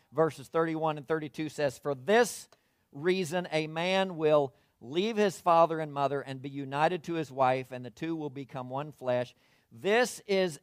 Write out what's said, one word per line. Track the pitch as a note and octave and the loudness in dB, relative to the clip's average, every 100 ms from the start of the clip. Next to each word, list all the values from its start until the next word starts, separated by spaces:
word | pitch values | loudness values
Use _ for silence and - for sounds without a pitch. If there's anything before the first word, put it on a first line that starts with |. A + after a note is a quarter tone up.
| _ | _
verses | C3 D#3+ - B2+ | 0 0 -2 -4
thirty-one | E3 E3 D#3+ D#3 D3+ | -2 0 0 -2 -2
and | C3+ | -2
thirty-two | D#3+ D3+ - D#3 | -4 -4 -8 -8
says, | - C#3+ - | -2 -2 -2
"For | D3 C3+ | -6 -4
this | C3 A3 A#3+ - - _ _ _ _ | 2 4 4 -2 -16 _ _ _ _
reason | C#3 E3+ F#3 E3 F3+ F3 | -4 0 0 0 -4 -2
a | D#3 D#3 | -2 -2
man | D#3+ F3+ F#3+ F#3+ D#3+ | -2 0 2 0 0
will | D#3 D3+ C#3 - _ _ | 4 4 4 -4 _ _
leave | A#2 D#3+ G#3+ G#3+ | -6 -2 0 2
his | G#3 - | 0 0
father | F3+ E3 E3 D#3+ | 4 6 6 2
and | D3+ | -6
mother | C#3+ C#3 C#3 | -2 -2 -2
and | C3 C3+ | -6 -10
be | C#3+ | -10
united | C#3 C#3 C#3 D#3+ F3+ D3+ | -10 -6 0 0 0 -4
to | |
his | E3 C#3+ | -6 -4
wife, | C3 B2+ C3 B2+ | 2 2 2 -2
and | B2+ | -10
the | B2 | -12
two | - E3 E3 | -8 -6 -6
will | D3 | -6
become | C3+ C3+ C3+ B2+ | -8 -10 -10 -8
one | C3 D3+ | -6 -8
flesh." | - C3 B2 B2 - _ _ _ | -6 0 0 0 -8 _ _ _
This | A#2 D#3 A3 B3 - - | -6 2 2 2 -2 -2
is | G3 F#3 C#3+ | 0 0 -2